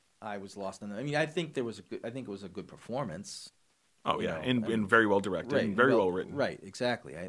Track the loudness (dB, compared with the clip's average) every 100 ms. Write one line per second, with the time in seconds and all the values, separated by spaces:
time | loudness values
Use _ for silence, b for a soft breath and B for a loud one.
0 | _ -14 -10 -8 -10 -8 -8 -8 -8 -6
1 | -2 0 0 -2 -4 -2 -4 -6 -10 -8
2 | -8 -8 -8 -10 -10 -10 -12 -12 -8 -6
3 | -4 -8 -10 -14 -16 _ _ _ _ _
4 | -2 0 0 -2 0 2 2 0 6 6
5 | 8 6 2 -2 0 0 2 6 6 6
6 | 4 0 -2 -2 -2 -2 -10 -4 -2 -2
7 | -6 -12